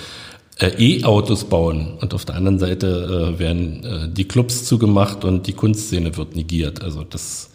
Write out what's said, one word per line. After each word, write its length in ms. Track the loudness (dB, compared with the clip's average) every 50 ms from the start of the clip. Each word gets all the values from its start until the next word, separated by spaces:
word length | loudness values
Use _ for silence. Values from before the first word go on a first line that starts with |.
| -16 -16 -16 -16 -18 -18 -20 -20 _ _ -4 0
äh, 400 | 0 0 4 4 4 6 4 4
E-Autos 460 | 4 4 4 4 4 2 0 -2 0
bauen. 520 | 2 2 2 4 2 0 0 -2 -4 -4 -6
Und 140 | -4 -4 -4
auf 120 | -4 -6
der 100 | -6 -2
anderen 240 | 0 2 2 2 2
Seite, 720 | 2 0 0 0 0 0 0 0 -2 -2 0 0 0 0 0
äh, 40 | 0
werden, 440 | 0 0 0 0 -2 -4 -6 -8 -8
äh, 260 | -8 -6 -6 -6 -4
die 180 | -2 -2 -2
Clubs 380 | 0 2 2 2 2 -2 -6 0
zugemacht 580 | 0 2 4 4 4 6 4 4 2 0 -2 0
und 240 | 0 0 0 0
die 60 | -4 -2
Kunstszene 640 | 0 2 2 2 0 -2 -2 -2 -2 -2 -2 -4
wird 200 | -4 -8 -6 -6
negiert. 480 | -8 -6 -2 -2 -2 -2 -2 -4 -8 -8
Also 200 | -8 -8 -8 -10
das 460 | -10 -10 -10 -10 -10 -12 -12 -14 -16